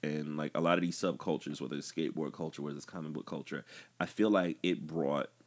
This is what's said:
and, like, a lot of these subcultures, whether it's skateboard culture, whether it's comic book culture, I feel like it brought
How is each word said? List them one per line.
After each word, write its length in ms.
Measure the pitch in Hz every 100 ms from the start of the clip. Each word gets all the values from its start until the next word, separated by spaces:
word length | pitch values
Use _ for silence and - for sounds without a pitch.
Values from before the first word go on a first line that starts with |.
and, 340 | 76 76 76 76
like, 140 | 76 -
a 40 |
lot 160 | 85 87
of 40 |
these 140 | 87 -
subcultures, 600 | 95 - - 78 - 73
whether 160 | 64 71
it's 140 | -
skateboard 420 | - 80 - 73
culture, 280 | - 82 -
whether 140 | 71 71
it's 80 | -
comic 260 | 90 78
book 140 | 76 -
culture, 380 | 73 - 69 - - - _
I 60 | 90
feel 240 | - 107
like 260 | 101 90 80
it 220 | 90 82 78
brought 420 | 80 71 71 - _